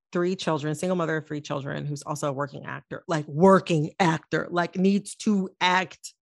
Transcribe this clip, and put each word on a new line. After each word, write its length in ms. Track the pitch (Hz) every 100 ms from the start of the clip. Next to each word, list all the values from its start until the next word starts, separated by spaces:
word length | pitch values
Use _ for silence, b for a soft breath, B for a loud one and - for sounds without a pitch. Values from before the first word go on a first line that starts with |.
| _
three 240 | 180 175 185
children, 380 | - 156 151 151
single 180 | 180
mother 220 | 180 160 160
of 100 | 151
three 140 | 151
children, 460 | 147 143 139 147 147
who's 160 | 143
also 260 | - 147 147
a 40 |
working 340 | 131 143 143 -
actor, 360 | 135 - - -
like, 180 | 160 147
working 640 | 147 190 190 185 165 156 -
actor, 480 | 175 160 - 160 -
like, 260 | 175 170 190
needs 380 | 190 196 202 -
to 340 | 220 202 190 -
act 540 | 180 180 180 - - - _